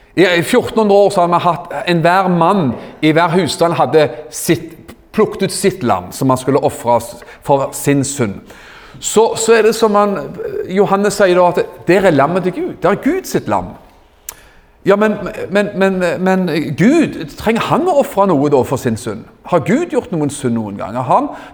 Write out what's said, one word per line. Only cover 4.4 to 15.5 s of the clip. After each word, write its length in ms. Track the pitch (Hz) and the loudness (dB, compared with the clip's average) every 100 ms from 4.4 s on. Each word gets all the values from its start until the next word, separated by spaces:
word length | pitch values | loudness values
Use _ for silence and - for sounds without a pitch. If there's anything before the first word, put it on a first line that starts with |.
| - 160 - - - - _ | -2 -2 -4 -18 -20 -20 _
plukket 320 | - 107 - 190 | -2 -2 -2 -6
ut 60 | |
sitt 300 | - 185 - | -2 -2 -2
lam 280 | 120 92 92 | -2 -2 -4
som 160 | - 135 | -4 -2
man 100 | 127 | 0
skulle 220 | - 135 | 0 0
ofre 360 | 135 - 117 117 | 0 -2 0 0
s-, 220 | - - - - | -2 -16 -20 -10
for 240 | - 139 131 | -2 0 -2
sin 300 | - 143 143 | -4 0 0
synd. 380 | 131 - 107 - - - - - - 135 | 0 -2 -4 -6 -14 -20 -20 -20 -20 -12
Så, 360 | - 208 226 - | -2 2 2 2
så 160 | - | 2
er 140 | 226 220 | 4 4
det 60 | 220 | 2
som 180 | 220 | 2
han, 220 | 208 202 185 139 180 - - - | 2 0 -2 -8 -10 -8 -8 -4
Johannes 480 | 185 190 196 202 | 0 2 2 0
sier 240 | 196 190 180 | 2 2 4
da, 60 | 175 | 4
at 320 | 175 - - - | 2 -4 -4 2
«dere 240 | 190 190 | 4 4
er 60 | 139 | 4
lammet 280 | 147 185 185 | 2 0 -2
til 80 | 277 | -4
Gud, 160 | 349 131 | -6 -2
det 80 | 170 | -2
er 120 | 202 | 0
Gud 260 | 269 370 - | -2 -4 -4
sitt 180 | - - | -4 -2
lam.» 260 | 98 92 - - _ _ _ - - - _ _ _ 165 | -4 -4 -14 -20 _ _ _ -20 -20 -20 _ _ _ 0
Ja, 80 | |
men, 220 | 202 214 - 175 - - | 2 2 -2 -8 -10 -4